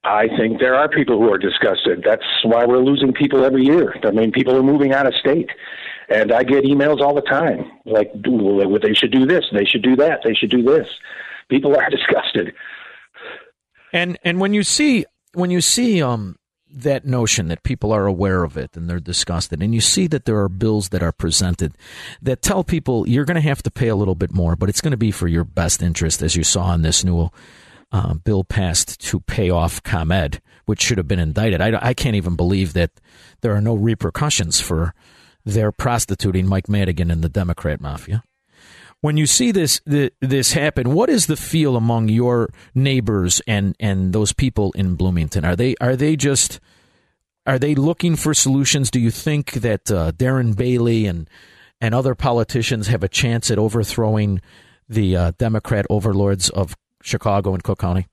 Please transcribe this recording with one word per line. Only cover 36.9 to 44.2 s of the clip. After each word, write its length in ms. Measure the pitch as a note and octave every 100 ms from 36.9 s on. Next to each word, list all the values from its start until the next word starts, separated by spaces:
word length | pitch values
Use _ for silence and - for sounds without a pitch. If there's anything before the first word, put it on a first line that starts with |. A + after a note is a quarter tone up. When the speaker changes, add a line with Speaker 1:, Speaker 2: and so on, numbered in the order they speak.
| E2+ E2+
Speaker 2:
and 120 | E2
the 60 | E2
Democrat 500 | G2 F2 E2 E2 C2+
mafia. 440 | C#2+ D2 - G#2+ - _ _ _ - - - _
When 160 | D3+ D3+
you 100 | D3
see 240 | - B3
this, 300 | G3 D3+ - -
th-, 260 | D3 C#3 _
this 340 | C3 C3+ -
happen, 380 | - D3 C#3+ A#2+
what 180 | D#3 B3+
is 180 | B3+ -
the 80 | D3+
feel 400 | - D#3+ D3 B2
among 340 | A2+ A#2 A2
your 400 | A2 B2 A#2+ A2+ - -
neighbors 680 | B2+ C3+ C3 A2 G#2 F2+ - -
and, 300 | G#2+ G2 E2+
and 340 | G#2+ F#2+ F#2
those 200 | G2+